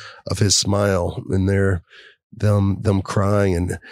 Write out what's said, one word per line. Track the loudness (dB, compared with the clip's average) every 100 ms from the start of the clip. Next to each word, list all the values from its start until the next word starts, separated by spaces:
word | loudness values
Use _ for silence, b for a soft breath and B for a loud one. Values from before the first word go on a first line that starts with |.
| B B -6
of | 0
his | 2 2
smile | 0 0 2 0 -2 -6 -4
and | 0 2
their, | 2 0 -2 B B B B _
them, | -2 0 2 2 0
them | 0 0
crying. | 0 -2 0 2 2 0
And | -2 -6 B